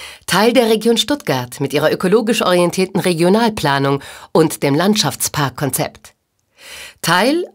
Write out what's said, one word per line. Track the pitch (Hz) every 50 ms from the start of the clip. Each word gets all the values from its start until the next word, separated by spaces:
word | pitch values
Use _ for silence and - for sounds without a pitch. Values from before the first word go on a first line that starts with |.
| - - - - _
Teil | - 175 185 214 240 233
der | 262 233 214
Region | 226 214 214 233 233
Stuttgart | 214 220 214 190 190 - - 135 127 123 123 - -
mit | 139 131
ihrer | 131 143 151 151 -
ökologisch | - - 180 143 - 226 226 226 220
orientierten | - 185 180 180 175 170 170 185 190 185 - 175
Regionalplanung | - 185 180 156 170 180 196 226 240 233 220 - 165 143 139 139 139 139 139 139 - - - - - -
und | - 160 165 156 - - 156
dem | 143 139
Landschaftsparkkonzept. | 156 170 220 208 214 - 139 - - - - - 156 143 127 120 - 147 135 - - 147 - - - - - _ _ _ _ _ _ _ _ _ _ - - - - - - - _ -
Teil | 165 170 180 220 262 311 349 370 -